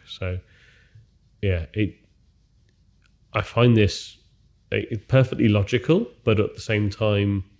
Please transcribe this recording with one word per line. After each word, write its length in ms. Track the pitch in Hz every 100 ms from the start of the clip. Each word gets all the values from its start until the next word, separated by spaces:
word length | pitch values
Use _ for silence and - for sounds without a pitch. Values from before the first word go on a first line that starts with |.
| -
So, 320 | - 92 90 - _ _ _ _ - _ _ _ -
yeah, 240 | 98 87 78
it, 220 | 107 98 - _ _ _ _ _ _ _ _ _ _ _ _ _
I 80 | 120
find 340 | - 117 120 113
this, 420 | 101 - - - _ _ _ _ -
uh, 60 | 104 - 110 -
perfectly 400 | 131 127 - 117
logical, 580 | 104 98 120 - 185 233 -
but 160 | 113 107
at 160 | 104 -
the 60 |
same 280 | - 104 104
time, 540 | - 107 101 101 101 -